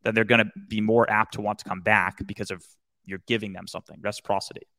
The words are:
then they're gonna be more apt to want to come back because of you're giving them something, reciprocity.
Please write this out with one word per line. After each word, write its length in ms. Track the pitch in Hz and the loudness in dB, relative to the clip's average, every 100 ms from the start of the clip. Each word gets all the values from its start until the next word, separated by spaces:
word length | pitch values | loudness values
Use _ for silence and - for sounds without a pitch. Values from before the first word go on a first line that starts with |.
then 140 | 113 | 0
they're 80 | 110 | 2
gonna 280 | 107 117 107 - - | 4 4 4 -4 -6
be 140 | 107 | -2
more 260 | 107 117 117 | 4 4 4
apt 260 | 107 110 | 2 0
to 60 | - | -2
want 180 | 104 104 | -6 -6
to 60 | |
come 160 | - 95 | -8 -4
back 440 | 90 107 90 - | 2 4 2 -4
because 240 | 101 101 104 | -12 -8 -8
of 160 | 90 - _ _ _ | -10 -14 _ _ _
you're 160 | - 95 - | -14 -14 -2
giving 260 | 117 104 | -2 -2
them 140 | 92 - | -12 -12
something, 340 | 92 - - | -14 -14 -8
reciprocity. 680 | 101 - - 98 - - - | -8 -6 -2 -2 -2 -16 -20